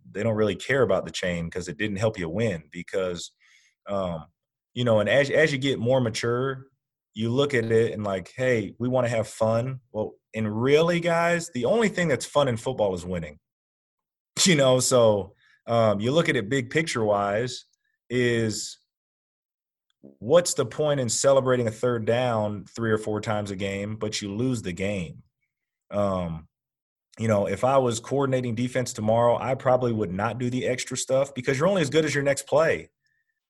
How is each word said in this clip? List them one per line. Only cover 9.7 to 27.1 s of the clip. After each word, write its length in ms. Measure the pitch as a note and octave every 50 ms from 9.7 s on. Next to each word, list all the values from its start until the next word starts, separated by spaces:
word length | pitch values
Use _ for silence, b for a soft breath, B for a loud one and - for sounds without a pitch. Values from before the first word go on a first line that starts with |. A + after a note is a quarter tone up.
| C3 B2+ _ _
Well, 240 | - G#2+ G#2+ - - _ _ _ -
and 280 | A2 A2 G#2+ G#2 A2
really, 380 | A#2+ C3+ C#3+ D3+ E3 E3+ F3 E3+
guys, 520 | E3+ F3 E3 E3+ E3+ E3+ F3 E3+ E3 - -
the 120 | B2 A#2
only 240 | A#2+ G3+ A#3 A3+ G3
thing 180 | - F3+ F3
that's 180 | D#3+ C3+ - -
fun 220 | - - D3 C#3+
in 100 | C3 A#2
football 380 | A2 - C3+ C3 - G#2+ G2 F#2
is 100 | F2 E2+
winning. 320 | F2+ F#2 F2 D#2+ E2 D2 D#2+ _
<laughs> 1040 | _ _ _ _ _ _ _ _ _ _ _ _ _ _ _ _ _ - - -
You 100 | F#3+ E3+
know, 240 | C#3+ C3+ C3 B2+ B2+
so, 560 | B2 - C3 B2 A#2 A2 G#2 G2+ F2+ F2 _ b b b b b b
um, 320 | A2+ A#2 A#2 A2+ G#2+ G#2 G2
you 120 | G#2+ B2
look 180 | C#3+ E3+ E3 D#3+
at 60 | C#3+
it 140 | B2 G2+ G2
big 200 | C3+ C#3 B2 A2+
picture 340 | - D#3 E3 D#3+ - B2 A2
wise 640 | G#2 G#2 G2+ G2+ G2+ G2+ G#2+ B2 B2+ - - - _ _ _ _ _ _ _ _ -
is 680 | A#2+ B2+ B2 A#2+ A#2+ A#2 A2+ A2 G2 - - - - - _ _ _ _ _ _ _ _ _ _ _ _ _ _ _ _ _ _ _ _ _ _ _ _
what's 520 | - C#2 C#2 - F#2+ A2+ D3+ F3+ F3 - -
the 120 | - B2+
point 340 | A2+ - - D3+ D3 D3 C#3
in 100 | B2+ A2+
celebrating 580 | - - - C#3 C#3 C3+ C3 C3 B2+ B2 A#2+
a 40 | A#2
third 340 | A#2 - - B2+ A#2+ A2+ G#2+
down 600 | A2 A2+ B2 B2+ B2 A2+ A2 G#2+ G#2 G#2 G2+ G2+
three 260 | - - A2+ A#2 A2+
or 60 | G#2+
four 240 | G#2 - A2+ G#2+ G#2
times 300 | G#2 A#2 G#2+ G#2 G2+ G2+
a 40 | G2+
game, 420 | F#2 G2+ G2 G2 G2 G2+ G#2 G#2+
but 240 | G#2+ G#2+ G#2+ - -
you 120 | G#2 G2+ G2
lose 280 | G#2+ B2+ C3 B2+ A2
the 100 | F2+ F#2+
game? 500 | F2 E2 F#2 G2+ G#2 F#2+ E2+ D2 - - - _ _ _ _ _ _ _ _ _ _ _ _ -
Um, 560 | - G#2 G2+ G2 F#2+ F#2 F2+ E2+ E2 D#2 E2 - _ _ _ _ _ _ _ _ _ _ _ _